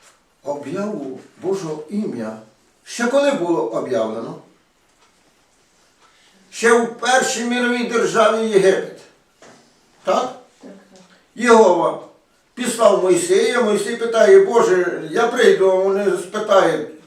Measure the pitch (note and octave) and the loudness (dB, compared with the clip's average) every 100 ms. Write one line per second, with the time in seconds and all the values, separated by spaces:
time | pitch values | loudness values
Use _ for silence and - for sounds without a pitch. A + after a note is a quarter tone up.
0 | _ _ _ _ C3+ C#3+ C3 F#3 G#3 D3+ | _ _ _ _ -10 -10 -8 -8 -6 -8
1 | - - - _ E3+ G3 D#3+ D#3 - G#3 | -10 -14 -18 _ -6 -6 -6 -10 -8 -6
2 | G3+ A#2+ A2 - - _ _ _ - - | -6 -6 -10 -12 -20 _ _ _ -18 -6
3 | A#3+ C#4 C#4+ G#3+ F3 D#3+ A2+ A2+ - A#2 | -2 2 0 0 -2 -2 -2 -6 -4 -4
4 | A2 A2+ C3 E3+ - _ _ _ _ _ | -4 -6 -12 -14 -20 _ _ _ _ _
5 | _ _ _ _ _ _ _ _ _ _ | _ _ _ _ _ _ _ _ _ _
6 | _ _ _ _ _ - A#3 A#3 A#3 - | _ _ _ _ _ -2 2 2 0 -4
7 | A#3+ C4 - A3 A#3+ B3 A#3+ A#3+ G#3+ A3+ | 0 2 0 -4 -4 -2 -2 -2 -2 -2
8 | F#3+ G#3 G#3+ A3 A3 G3+ F#3+ - - - | 0 2 2 2 0 2 2 0 -4 -16
9 | - _ _ _ - _ _ _ _ _ | -20 _ _ _ -20 _ _ _ _ _
10 | - B3+ B3 - _ _ - - _ - | -4 -2 -4 -10 _ _ -20 -20 _ -20
11 | _ _ _ - A#3+ A3+ G3 E3+ D#3+ - | _ _ _ -4 4 6 6 4 0 -4
12 | - _ _ _ _ - A#3+ - G#3+ F#3 | -14 _ _ _ _ -10 -8 2 2 4
13 | F#3 E3+ - G3+ A#3+ B3 G#3+ G3+ A#3 A#3 | 2 0 2 0 0 0 0 -2 -4 -6
14 | A3+ A3+ G3+ G3 G3 A#3 F#3 F3+ F3 - | -4 2 6 6 6 2 2 2 0 -6
15 | D#3 E3+ B3 B3 G3+ F#3 F#3+ F#3 G3 G3 | -6 -2 -2 2 2 4 2 2 0 -2
16 | G3 F3 - G#3 - F#3+ E3 D#3 - - | -2 -4 -6 -8 0 2 2 -2 -8 -16